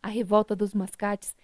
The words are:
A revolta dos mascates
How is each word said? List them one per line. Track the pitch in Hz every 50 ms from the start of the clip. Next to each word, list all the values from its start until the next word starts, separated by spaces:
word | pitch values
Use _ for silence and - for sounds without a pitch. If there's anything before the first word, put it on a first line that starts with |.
A | - 196
revolta | 208 226 233 180 208 208 208 - 214
dos | 190 208 202 196
mascates | 208 190 190 - - 208 202 208 202 - - - _